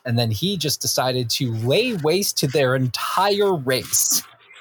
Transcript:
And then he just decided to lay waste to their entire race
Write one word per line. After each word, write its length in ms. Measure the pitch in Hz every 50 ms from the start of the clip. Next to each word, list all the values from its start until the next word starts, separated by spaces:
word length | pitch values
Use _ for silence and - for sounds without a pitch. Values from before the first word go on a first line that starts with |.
| -
And 140 | 127 117 120
then 120 | 120 113
he 260 | 110 101 - 190 202
just 240 | 180 147 147 - -
decided 500 | - 127 - - 127 127 123 127 123 117
to 220 | - - 139 123 113
lay 420 | 110 113 123 139 190 240 254 233
waste 440 | 180 143 156 165 190 202 - - -
to 80 | -
their 280 | 139 127 156 139 127 127
entire 800 | 135 131 123 - - - - - 180 185 208 202 202 208 196 190
race 680 | 160 127 127 131 123 - - - - - - - - - - - - - - - -